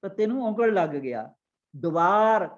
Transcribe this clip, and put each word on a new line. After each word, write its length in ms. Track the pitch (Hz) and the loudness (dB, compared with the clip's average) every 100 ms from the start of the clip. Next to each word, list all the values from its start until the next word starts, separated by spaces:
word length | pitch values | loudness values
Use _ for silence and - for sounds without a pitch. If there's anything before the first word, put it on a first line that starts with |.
ਤੱਤੇ 240 | 196 196 214 | -10 -2 -2
ਨੂੰ 180 | 254 233 | 0 -2
ਔਂਕੜ 220 | 220 233 | 0 2
ਲੱਗ 180 | 202 160 | 2 0
ਗਿਆ। 440 | 147 135 120 113 _ _ _ _ | -2 -6 -8 -10 _ _ _ _
ਦੁਆਰ 760 | 143 165 160 175 208 220 220 170 | -6 -2 2 2 4 4 2 0